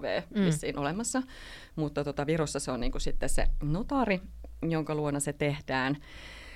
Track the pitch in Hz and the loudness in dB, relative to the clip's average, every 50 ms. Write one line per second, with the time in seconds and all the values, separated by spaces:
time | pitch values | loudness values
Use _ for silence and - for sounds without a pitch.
0 | - 113 92 131 175 - - 214 196 175 156 151 - - 143 147 143 143 165 202 | -2 -2 -2 -2 -2 -2 0 4 4 4 4 2 0 -2 -2 -2 -2 -2 -2 -2
1 | 240 - - 262 262 - - - - - - - - - - - 156 147 147 143 | -2 -2 -2 -2 -2 -4 -8 -16 -14 -14 -16 -16 -18 -10 -4 -4 -2 -2 0 -2
2 | 143 143 139 - 131 143 160 160 151 143 - - - - 127 120 120 123 - - | -2 -2 -2 -2 0 2 2 2 2 0 -2 -4 -2 -2 -2 0 0 0 0 2
3 | - - - - - 120 - - 110 - - - 147 147 156 185 240 - 285 277 | 2 2 2 2 4 4 6 6 6 6 4 4 2 2 0 0 0 0 2 2
4 | 240 208 190 180 - - - - - - - - - 165 165 160 156 147 156 151 | 4 4 2 0 -2 -6 -14 -14 -14 -14 -8 -4 -2 0 0 0 0 0 -2 0
5 | 151 147 143 143 143 147 143 - 151 147 147 151 - - 131 131 127 135 147 147 | 0 0 0 0 -2 -2 -2 0 0 0 0 -2 -4 -2 0 0 2 0 0 -2
6 | - - - - - - - - - - - | -6 -10 -16 -16 -16 -16 -16 -16 -16 -14 -14